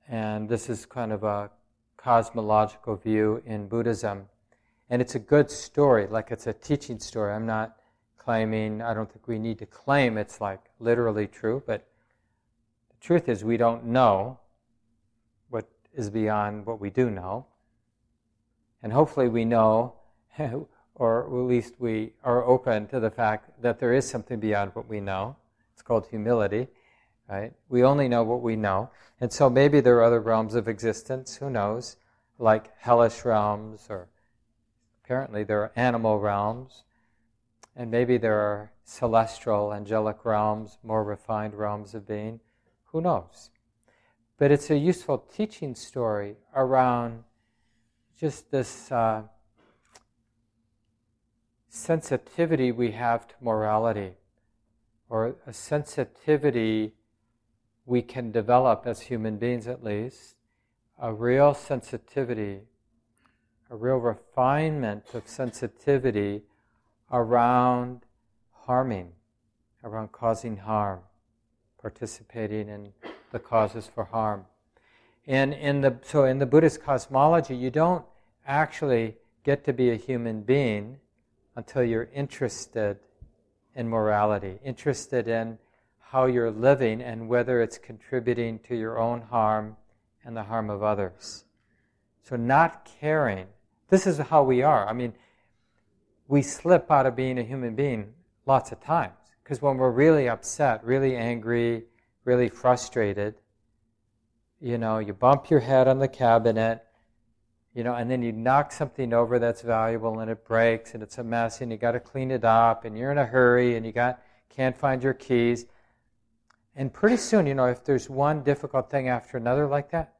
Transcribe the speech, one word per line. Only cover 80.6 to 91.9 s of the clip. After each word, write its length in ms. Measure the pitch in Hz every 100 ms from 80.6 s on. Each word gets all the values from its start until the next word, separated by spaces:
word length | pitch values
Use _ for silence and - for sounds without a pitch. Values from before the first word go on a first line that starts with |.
| 131 104 104 135 _ _ _ _ _ -
until 260 | 117 139
you're 260 | 123 113 120
interested 840 | 139 143 - 127 - - 117 104 98 _ _ - _ _ _ _ 135
in 120 | 117
morality, 720 | 113 107 104 104 104 98 95
interested 640 | 139 120 151 143 - 127 117
in 300 | 113 113 113 _ _ _ _
how 260 | _ 131 131
you're 260 | 123 117
living 500 | 107 127 139 123 110
and 260 | 123 113 113
whether 340 | 120 120 123
it's 160 | 113 -
contributing 800 | - 113 - 127 117 120 117 113 _
to 80 | 120
your 240 | 110 117
own 220 | 113 120
harm 560 | 117 120 107 107 107 107 _ _ _ _ 123
and 100 | 113
the 80 |
harm 260 | 101 113 107
of 140 | 104
others. 600 | 107 104 95 90 - - _ _ _ _ _